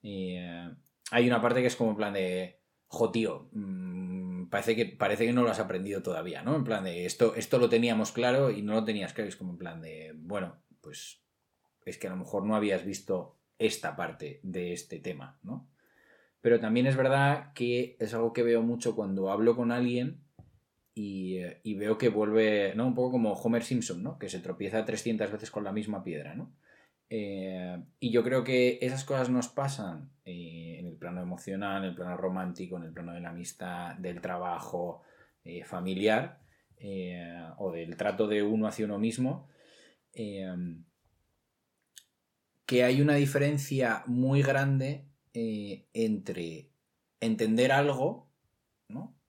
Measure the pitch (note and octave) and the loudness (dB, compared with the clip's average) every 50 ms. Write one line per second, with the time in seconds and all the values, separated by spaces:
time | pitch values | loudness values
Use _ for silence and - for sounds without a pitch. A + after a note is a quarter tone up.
0 | - G#2+ G2+ F#2+ F#2+ F#2 F2+ F2+ F2+ F2 E2+ E2+ F2 F2 E2 - _ _ _ _ | -10 -8 -6 -4 -4 -4 -4 -6 -8 -10 -10 -10 -12 -12 -14 -16 _ _ _ _
1 | _ - - A#2+ A#2+ B2 A#2+ A2+ G#2 - A#2+ B2+ B2+ C3+ B2 - A#2+ A2 G#2+ G2+ | _ 0 4 6 6 6 6 6 4 4 4 4 4 2 2 2 0 0 2 2
2 | G#2+ G#2 G2+ G2 F#2+ F#2 F#2 F#2 F#2 F2+ - _ _ _ _ _ _ _ - - | 0 0 0 0 0 0 0 -2 -4 -6 -10 _ _ _ _ _ _ _ -2 0
3 | A#2 A2 F#2 A#2 A2 G2+ D#2 C#2 C#2+ - - G#2 G2+ G2 F#2+ F#2 F#2 F#2 F2+ F#2 | 0 2 2 2 0 0 -2 -4 -10 -10 -10 -8 -6 -6 -6 -6 -6 -6 -6 -6
4 | F#2 F#2 F#2 F#2+ F#2 F#2 F#2 F2+ F2+ E2+ - G2+ G2 A#2 A2+ G#2+ A#2+ F#2+ - - | -6 -6 -6 -6 -6 -6 -6 -6 -6 -2 -2 -2 0 0 2 2 0 -2 0 -2
5 | G#2 G2 G2+ G#2 A#2 A#2 A#2+ B2 B2 A#2 G2+ - G#2+ F#2 F#2 F2+ F#2+ G2+ G2+ F#2+ | 0 0 2 2 2 2 4 4 4 4 2 0 -2 -2 -2 -4 -4 -4 -4 -4
6 | F2+ - F2 - E2+ F#2 - - - A#2 D3 D#3 - A#2+ A2+ G#2 F#2+ F#2 E2+ F2 | -4 -4 -4 -4 -4 -6 -8 -6 -2 0 0 0 2 0 0 -2 -2 -4 -4 -4
7 | F2+ F2+ - - B2 A2+ - A#2 A2 - - B2+ B2 A#2 A#2 A2+ A#2 A#2+ A2+ A2 | -4 -4 2 4 4 4 4 2 -2 2 4 6 6 6 6 6 4 4 4 2
8 | G#2+ - - - A#2+ B2 B2 C3+ C#3 C3 G#2+ G2+ G#2 G#2 G#2+ A2 A2 A2 A2 G2+ | 0 0 0 2 2 4 4 6 4 4 2 0 -2 0 0 2 2 0 -2 -2
9 | F#2+ E2+ - - G#2+ G2+ F#2 - F#2+ F#2 F2 E2+ F#2 E2+ E2 E2 D#2+ D#2+ D#2 D#2 | -2 -4 -4 -6 -6 -6 -6 -8 -10 -10 -8 -8 -10 -10 -10 -12 -12 -14 -14 -14
10 | D#2 D#2 D#2 D#2 D#2 E2+ G2+ G2+ F#2 F2 - - _ _ _ _ _ E2+ E2 - | -14 -16 -16 -16 -12 -6 -4 -4 -4 -6 -8 -16 _ _ _ _ _ -16 -16 -14
11 | - - - _ _ _ _ _ _ _ _ _ _ _ _ _ _ - F2+ - | -16 -16 -18 _ _ _ _ _ _ _ _ _ _ _ _ _ _ -14 -12 -10
12 | - F#2+ F#2 F#2 F2+ - - G2+ F#2+ G#2 A2 G#2+ G#2 G#2 F#2+ F2+ F2 G2 G2 G2 | -8 -8 -6 -8 -8 -4 -4 -4 0 0 0 2 2 2 2 0 0 -4 -8 -8
13 | - - G2 F2+ F2 - - _ _ _ _ _ A2+ G#2+ - - - E2 D#2+ - | -4 -2 -2 -2 -2 -6 -16 _ _ _ _ _ 0 0 0 0 -6 -6 -4 -4
14 | F2 E2 E2 - D#2 D2 C#2 - - F#2+ F2+ F#2 F2+ F2 F2 E2+ - - - E2 | -6 -6 -6 -10 -12 -12 -12 -12 -12 -8 -6 -4 -4 -4 -6 -8 -8 -12 -14 -10
15 | - F#2+ F2 C#2 C2 - - _ _ F#2+ B2 - - _ _ _ _ _ _ _ | -8 -8 -10 -10 -12 -16 -18 _ _ -12 -12 -12 -12 _ _ _ _ _ _ _
16 | _ _ _ _ _ _ _ _ - A#2 A#2 A2+ A2 A2 A2+ B2 B2+ C3+ C3+ C3+ | _ _ _ _ _ _ _ _ 4 6 6 6 6 4 4 4 4 4 4 4
17 | C3 C3 C3+ C#3 C#3 C#3 D3 D3+ - - - - B2 A#2+ A#2+ A#2+ B2+ B2 - _ | 4 4 6 6 6 4 4 2 -2 -10 -6 -4 0 0 2 0 0 -2 -4 _
18 | A2+ G#2+ A#2 A2+ A#2 A#2 A2+ - A#2+ A#2 A#2 A#2 A2+ A#2 A#2+ A#2 - A#2+ G#2+ A2 | -4 -2 0 0 0 0 2 2 4 4 4 4 4 2 0 0 -2 -2 -2 0
19 | G#2 G2 F#2+ F#2+ F#2+ F#2+ G2 G2+ A2 A#2 A#2 B2 B2 A#2+ A#2+ B2 B2 B2 A#2+ A#2+ | -2 -2 0 0 0 0 2 4 4 4 4 4 2 0 2 2 2 2 2 0
20 | B2 C#3+ E3 - - _ _ - - - _ _ _ _ _ _ _ _ _ A2 | -2 -2 -6 -8 -18 _ _ -20 -20 -20 _ _ _ _ _ _ _ _ _ -8
21 | G#2 G2+ G2 F#2+ F#2+ F#2 F#2 F#2 F2+ F2 D#2+ - _ A2 G#2 G2 G#2 G#2+ A2 G#2 | -8 -6 -6 -6 -4 -4 -4 -4 -6 -8 -12 -10 _ -6 -4 -2 2 2 2 4
22 | C3 A#2+ G2+ G#2 G#2+ G#2 G#2+ A2+ A2 G#2+ G#2+ G#2 G2+ G2 F#2+ G#2+ A#2+ B2+ A#2+ A#2 | 4 4 4 4 2 4 6 6 6 6 6 4 2 2 2 0 0 0 2 2
23 | B2 B2+ B2+ B2 A2+ G#2+ G2 - - A#2 A#2 A#2 A#2 - B2+ B2 A2 - - F2 | 0 2 2 2 2 2 0 0 0 2 2 2 0 0 -2 -2 -2 -2 -6 -6
24 | F#2+ C3+ E3 - - F#2+ - F#2 F2 F#2 F#2 - G2+ G2 G#2+ A2 A2 - A2 G#2+ | -6 -8 -8 -8 -10 -8 -8 -8 -6 -8 -6 -4 -4 -2 0 0 0 0 -2 -2
25 | - A#2 A2+ G#2+ A2 G2 G#2 G#2 - - - G#2+ G#2 G2 G2+ G#2+ G#2 G#2 G#2 F#2+ | -2 -2 0 0 0 -2 -4 -6 -10 -8 -8 -6 -6 -4 -4 -4 -4 -4 -6 -6
26 | F2+ F#2 D#2+ D2+ D2 D2+ D#2 - - - - _ _ _ - _ _ _ _ _ | -6 -8 -8 -8 -10 -10 -10 -10 -12 -12 -14 _ _ _ -20 _ _ _ _ _
27 | _ _ A2+ A2+ G#2 G2+ G2 G2 F#2+ F#2+ F#2 F#2 F2+ F2+ F2+ F2 F2 - _ _ | _ _ -6 -6 -6 -6 -6 -6 -6 -6 -6 -6 -8 -8 -8 -10 -12 -14 _ _
28 | - A#2+ A2+ A#2+ A2+ B2 B2+ C3 A#2+ C3 C3 B2+ B2 B2 B2 - - B2+ C3 C3+ | -4 2 4 4 4 4 2 0 2 2 4 6 6 6 4 2 -2 -4 -4 -4
29 | - - C#3 C3+ B2+ B2 B2+ B2 A#2+ - - - C#3 C#3 C#3 - G#2+ F#2 E2 D#2 | -4 -2 0 0 2 2 2 0 0 -2 -2 -2 -2 -2 -2 -4 -6 -8 -8 -10
30 | C#2+ C2+ _ _ _ F2+ F2+ F2 F2 E2 E2 E2 E2 E2 E2 D2+ F2 F2 E2 - | -12 -16 _ _ _ -14 -12 -12 -12 -12 -14 -14 -12 -12 -12 -10 -12 -12 -12 -12
31 | - F2 F2+ F2+ F2+ F2+ F2+ F2 - - F#2+ F#2+ G#2 G2 G2 G2 F#2+ F#2+ F2 F2 | -12 -10 -8 -8 -6 -8 -8 -10 -8 -8 -6 -4 -4 -4 -4 -2 -4 -4 -6 -6
32 | F2+ F2+ F2+ F2 - F#2 F#2 F#2 F#2 F#2 F2 - F#2 F2 F#2 F2 E2 D#2+ D#2 E2+ | -8 -8 -6 -4 -4 -4 -2 -2 -4 -6 -6 -8 -10 -10 -8 -10 -10 -12 -12 -12
33 | E2+ E2+ E2+ F2 F2 E2 E2+ F2 F2 - - _ F#2 F2+ F2 F2 F2 F2 E2 E2+ | -12 -12 -10 -10 -10 -10 -10 -10 -12 -12 -12 _ -8 -8 -8 -8 -8 -10 -10 -8
34 | F2+ F2+ F2 F2 - F2+ F2+ F2 F2+ F2 F2 E2 - - - F2 F2 F2 E2+ - | -8 -8 -8 -6 -6 -6 -4 -4 -4 -4 -4 -6 -6 -6 -6 -4 -4 -4 -6 -10
35 | - _ _ _ - _ _ _ _ D#2+ E2+ F2 - - - F2+ F2+ F#2 F#2+ F#2 | -14 _ _ _ -20 _ _ _ _ -14 -14 -12 -12 -8 -8 -6 -4 -4 -2 2
36 | G2+ G#2+ G#2+ A#2 C#3+ F3 - _ _ _ _ _ _ _ _ _ - G2+ G2 F#2+ | 4 4 4 4 2 -2 -10 _ _ _ _ _ _ _ _ _ -12 -10 -8 -8
37 | F#2 F2+ F2+ F2 E2+ E2+ E2+ F2 E2 E2 - - G2+ F#2+ E2+ E2+ E2 E2 F2 - | -8 -8 -8 -10 -12 -12 -12 -14 -14 -16 -12 -6 -6 -6 -4 -4 -8 -8 -6 -2
38 | G2 G#2 G2 F#2+ A2 G#2 G#2+ G#2 G#2 G#2 A2 A2 A2 G#2+ G2+ - G#2+ G#2 G#2 G2+ | -2 -2 2 2 2 2 4 2 4 2 2 2 0 0 -2 -2 -4 -4 -2 0
39 | G#2+ A#2 A2+ B2+ B2+ C3 D#3+ - - - _ _ - - - - - - _ _ | 0 0 0 0 0 -2 -2 -4 -8 -18 _ _ -20 -20 -20 -20 -20 -20 _ _
40 | _ _ _ - A2+ G#2 G2+ G2 F#2+ F#2 F2+ F2 F2+ F2 E2 E2 E2 _ _ _ | _ _ _ -8 -8 -6 -6 -6 -6 -6 -4 -4 -6 -6 -8 -10 -16 _ _ _
41 | _ _ _ _ _ _ _ _ _ _ _ _ _ _ _ _ _ _ _ - | _ _ _ _ _ _ _ _ _ _ _ _ _ _ _ _ _ _ _ -20
42 | _ _ _ _ _ _ _ _ _ _ _ _ _ - C3 B2 B2 B2 C3 C#3 | _ _ _ _ _ _ _ _ _ _ _ _ _ 2 4 6 6 6 6 6
43 | C#3+ D3+ D3 C#3+ C#3+ C3+ C#3 C#3+ C#3 C#3+ D3 C#3 C#3 - C#3 C3+ C3 A#2 A2 - | 6 6 6 4 4 4 4 2 2 2 2 0 -2 -2 0 2 2 2 2 0
44 | - B2 B2 B2 B2+ C3 C#3 C#3+ C#3 C3+ C3+ C3+ C#3 C#3 C3+ C3+ C3 C#3 C#3+ C#3 | -2 -2 0 2 2 4 4 4 4 4 4 4 4 4 2 2 2 0 -4 -6
45 | - - _ _ _ _ _ A#2 A#2 A2+ G#2+ G#2 G#2 G2+ F#2+ F#2+ - _ _ A2+ | -10 -18 _ _ _ _ _ -4 -4 -2 -4 -4 -6 -8 -10 -12 -14 _ _ 0
46 | A2+ A2 G#2+ G2 F#2 - F#2 F2+ E2+ E2 D#2+ D#2 C#2+ _ _ _ _ _ _ _ | 2 2 2 0 -2 -6 -6 -6 -6 -6 -8 -10 -16 _ _ _ _ _ _ _
47 | _ _ _ _ - A2+ A2 G#2+ A#2 A2 A2 A2+ B2 C3 C3 C#3 C#3+ D3 C#3 B2+ | _ _ _ _ 0 0 2 2 4 2 6 6 6 6 6 6 6 4 2 2
48 | C3 - - - - _ _ _ _ _ _ _ _ _ _ _ _ _ G#2 C3+ | 0 0 -2 -4 -12 _ _ _ _ _ _ _ _ _ _ _ _ _ -12 -12
49 | F3+ - - _ _ | -12 -12 -16 _ _